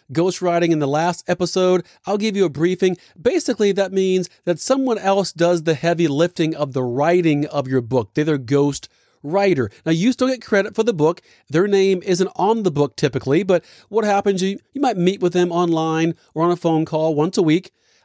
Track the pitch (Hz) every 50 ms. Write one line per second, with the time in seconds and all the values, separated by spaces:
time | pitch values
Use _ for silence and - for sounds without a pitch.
0 | _ _ 131 156 170 190 175 - 180 175 170 170 175 165 165 151 147 135 143 151
1 | 165 180 170 - - - 180 - 180 170 - 185 185 180 185 180 - - _ _
2 | _ 180 202 208 214 220 190 202 190 165 127 143 160 180 180 - 196 185 180 -
3 | _ _ _ - 151 247 277 339 - - 233 - 214 202 185 196 196 185 190 190
4 | 190 190 185 185 175 - _ _ _ 175 175 160 - - 262 269 269 262 226 190
5 | 180 196 196 202 185 - - 156 170 175 180 170 151 165 156 123 - 170 170 165
6 | 170 151 139 143 170 170 - - 165 156 160 143 147 139 127 135 127 123 120 135
7 | 143 165 180 180 170 165 147 143 147 - - 147 131 131 131 131 120 110 131 127
8 | 107 - _ 151 151 160 151 139 127 110 139 143 143 143 139 - - - _ _
9 | _ _ _ _ - 143 170 196 202 196 165 135 117 101 - - _ 160 165 165
10 | 190 254 240 - 254 262 262 233 - - 220 196 196 214 202 - 220 240 214 151
11 | 147 160 175 - _ _ _ _ _ _ 143 160 196 208 196 196 190 196 190 180
12 | - 196 180 170 185 185 - - 175 202 226 233 208 180 143 143 143 135 - -
13 | - 135 - - - 131 139 175 208 185 185 170 - - - - _ _ 202 226
14 | 220 208 202 202 202 208 196 180 185 196 202 - - _ _ 269 285 254 214 185
15 | 175 180 196 - 180 175 170 180 175 180 170 175 180 170 165 160 160 160 160 160
16 | 165 170 165 - _ _ _ 156 165 175 175 165 - 165 160 156 160 - 165 156
17 | 156 160 156 143 151 185 - 226 180 156 151 190 - - _ _ _ _ _ _